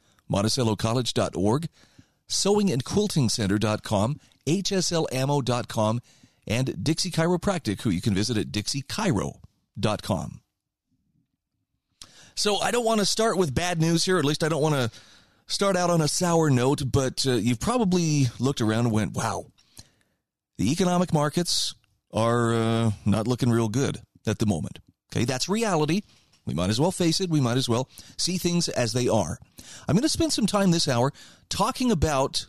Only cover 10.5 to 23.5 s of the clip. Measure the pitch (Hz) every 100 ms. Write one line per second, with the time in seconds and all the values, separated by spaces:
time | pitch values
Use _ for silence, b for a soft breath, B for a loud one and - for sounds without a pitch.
10.5 | _ _ _ _ _ _ _ _ _ _
11.5 | _ _ _ _ _ B B B B 208
12.5 | 196 190 240 226 220 190 - 226 180 170
13.5 | 127 175 175 160 170 190 185 143 151 156
14.5 | 160 156 143 117 B B B B B B
15.5 | - 202 180 175 170 147 - 175 170 156
16.5 | 123 127 143 135 139 131 - 135 123 113
17.5 | 120 - 247 202 180 160 147 123 - 127
18.5 | 143 107 110 120 110 104 - 107 98 -
19.5 | _ B B B B B B _ _ _
20.5 | - 104 170 185 180 180 151 147 175 175
21.5 | - - - _ _ _ 104 117 120 117
22.5 | 117 113 113 113 98 107 101 110 123 120